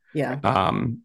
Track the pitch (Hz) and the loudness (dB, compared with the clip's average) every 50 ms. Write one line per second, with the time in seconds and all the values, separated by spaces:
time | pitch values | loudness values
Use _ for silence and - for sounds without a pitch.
0 | _ _ - 151 135 123 131 143 139 - 127 95 92 - - - - 117 117 - | _ _ -4 -4 -2 -2 -4 0 0 2 2 4 2 2 0 0 -2 -2 -4 -4